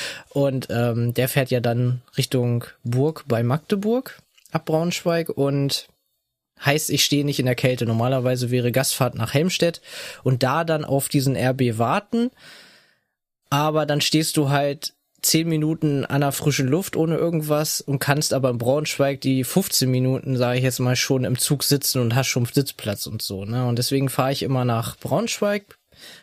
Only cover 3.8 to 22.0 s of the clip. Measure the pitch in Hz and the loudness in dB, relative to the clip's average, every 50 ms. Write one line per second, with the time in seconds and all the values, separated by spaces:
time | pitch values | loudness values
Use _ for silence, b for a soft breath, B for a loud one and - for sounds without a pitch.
3.8 | 202 214 233 254 262 - - - _ _ _ _ _ _ - 160 - - 160 156 | 0 0 0 -2 -2 -6 -14 -20 _ _ _ _ _ _ -6 -6 -2 0 0 0
4.8 | 170 175 170 - - 175 170 170 160 - - - 139 139 143 139 139 139 - - | 0 0 -2 -2 -2 0 0 0 0 -2 -2 0 0 0 2 0 0 0 -2 -4
5.8 | - - _ _ _ _ _ _ _ _ _ _ _ _ _ - - 143 143 156 | -6 -10 _ _ _ _ _ _ _ _ _ _ _ _ _ -4 0 0 0 0
6.8 | - - 147 131 - - 147 143 143 147 139 - 123 127 123 - - 127 127 123 | 0 0 0 0 2 2 2 2 2 0 0 0 0 0 0 2 2 0 0 0
7.8 | 123 113 113 113 117 127 135 131 120 127 127 123 123 117 127 127 120 123 117 131 | 0 0 2 2 2 2 2 0 0 0 0 0 0 0 0 0 0 0 0 0
8.8 | 135 - - - 127 123 - - - - - 139 170 185 - - 170 170 165 B | 0 0 0 0 -2 -2 -2 -4 -4 0 0 2 2 2 2 0 0 0 0 B
9.8 | B B B B B B B B B 131 131 120 131 123 139 165 170 165 160 151 | B B B B B B B B B 0 2 2 2 0 0 0 0 0 -2 -2
10.8 | - - 135 170 - - - 143 127 139 127 87 120 127 131 135 127 120 110 110 | 0 0 0 0 0 0 0 0 2 2 0 0 0 0 2 2 0 0 2 0
11.8 | 117 120 160 208 - - - 233 240 254 B B B B B B B B B B | 0 0 0 -2 -2 -2 -2 0 0 -2 B B B B B B B B B B
12.8 | B B B B B B B _ _ _ _ _ _ _ 143 143 151 156 151 156 | B B B B B B B _ _ _ _ _ _ _ -2 0 0 0 0 0
13.8 | 151 147 147 147 - - - 156 160 - - 156 143 135 143 143 143 143 143 - | 0 0 0 0 0 2 2 2 2 0 0 0 2 2 2 2 2 0 -2 -4
14.8 | - - - _ _ _ _ _ - - - 160 165 170 160 156 151 156 165 - | -8 -12 -14 _ _ _ _ _ -2 0 2 2 2 2 0 0 0 0 0 0
15.8 | 156 151 143 135 - - 135 143 143 139 135 - - 151 127 - 135 123 143 180 | 0 0 0 0 0 0 0 0 2 0 0 0 0 0 0 2 2 2 2 0
16.8 | 196 - - - 160 165 160 - 165 170 170 156 151 151 147 151 160 - - - | 0 -2 0 0 0 2 2 0 0 0 0 -2 0 0 0 0 0 -2 -4 -4
17.8 | - - 139 139 - 147 139 151 151 - 139 135 127 127 120 117 117 123 139 151 | -2 -2 -2 0 0 0 0 0 0 0 0 2 2 0 0 0 2 2 2 2
18.8 | 151 - - - 139 139 139 131 - 135 131 131 127 - - 185 196 - - - | 0 -2 0 0 0 0 0 0 0 0 0 0 0 0 0 0 0 0 0 0
19.8 | 135 131 127 127 127 131 131 - - 135 131 120 123 120 123 127 131 131 127 - | 0 2 2 2 2 2 0 0 -2 -2 -2 0 0 0 2 2 0 0 0 0
20.8 | 127 127 127 - - - 135 131 120 92 127 - - - 151 131 - - 143 139 | 0 0 0 0 0 0 0 0 2 0 0 0 0 0 0 0 2 2 0 0
21.8 | - - - 131 | 0 0 0 0